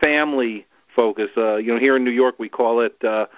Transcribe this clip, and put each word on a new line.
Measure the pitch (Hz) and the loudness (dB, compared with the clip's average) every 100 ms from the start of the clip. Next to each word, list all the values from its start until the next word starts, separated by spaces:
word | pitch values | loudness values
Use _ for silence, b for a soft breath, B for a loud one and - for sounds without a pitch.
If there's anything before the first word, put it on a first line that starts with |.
family-focused. | 151 147 151 139 120 107 - _ _ - 113 104 104 - | 0 0 0 -2 -2 -6 -14 _ _ 0 0 0 -4 -2
Uh, | 110 107 | 0 0
you | 110 | -2
know, | 117 | 0
here | 135 135 | 2 2
in | |
New | 123 | 0
York, | 120 127 - | 2 0 0
we | 110 | -12
call | - 117 117 | -2 0 2
it, | 113 - | -2 -2
uh, | 113 110 104 | -4 -2 -4